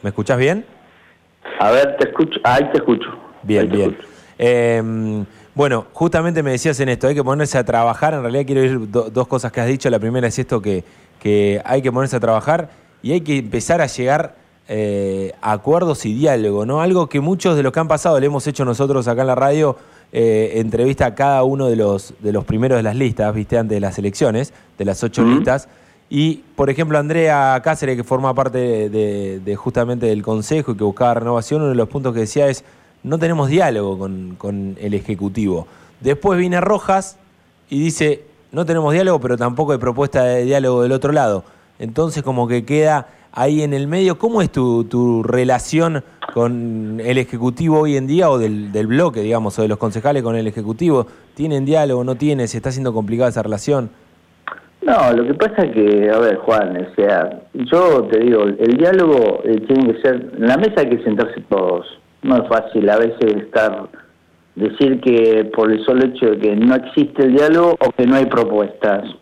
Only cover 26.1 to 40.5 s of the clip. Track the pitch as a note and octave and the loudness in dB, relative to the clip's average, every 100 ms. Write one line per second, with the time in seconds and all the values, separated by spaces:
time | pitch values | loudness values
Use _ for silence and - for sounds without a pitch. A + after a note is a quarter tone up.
26.1 | C#3 D#3 D3+ - - C#3 C3+ D#3+ D3+ D3 | -2 0 -2 -10 -2 -2 0 0 -2 0
27.1 | E3 D#3+ D3 C3+ C3 D#3+ D#3 C#3 B2 A#2 | 0 2 4 2 2 0 -2 -2 -4 -2
28.1 | C3 C3+ B2+ C3 B2+ B2 A2+ G#2 A2 G#2+ | 0 0 0 -2 0 0 0 0 -2 -2
29.1 | G2+ G2 F#2+ F#2+ G2+ B2 B2 A#2+ B2 A#2 | -2 -6 -8 -6 -6 -4 -2 -2 -2 -2
30.1 | G#2+ G2+ A2 G#2 D#3 C3+ G#2 G#2 - B2 | -2 -2 -4 -2 -2 -2 -2 -2 0 0
31.1 | A#2 A#2 A#2+ G#2+ D3+ D3 B2 A2 C#3+ C3 | 0 0 -2 -2 -2 0 0 -2 -4 -4
32.1 | A#2 G#2+ D3 C#3+ C3 - _ _ _ B2+ | -4 -2 0 0 0 -12 _ _ _ -6
33.1 | D#3+ E3 D#3+ C3+ D#3+ E3 A2 G2 F#2+ F#2+ | -2 0 0 0 2 2 0 -2 -4 -6
34.1 | F#2+ F#2 F2+ G2+ G2+ G2 F#2+ G#2 G2+ - | -8 -10 -10 -8 -6 -8 -6 -4 -4 -4
35.1 | F#2+ G2 F#2+ G2+ F#2 F2+ - - _ B2+ | -6 -4 -2 -2 -2 -6 -20 -20 _ -2
36.1 | C#3+ G3+ F3+ F3+ F3 F#3 G#3 - F#3+ F#3+ | 0 0 0 0 0 0 0 0 -2 -2
37.1 | - _ _ _ _ _ C#3+ D#3+ D3+ D3+ | -18 _ _ _ _ _ -2 -2 0 0
38.1 | C#3 - _ _ D3+ E3 E3 D3+ D#3+ F#3+ | -2 -8 _ _ -6 -2 0 2 2 2
39.1 | D#3+ B2 A#2+ A#2+ B2 C#3+ C3 B2 A#2+ C#3+ | 0 0 -2 -2 -2 -2 0 -2 -2 0
40.1 | C#3 B2+ B2 B2 | 2 2 2 2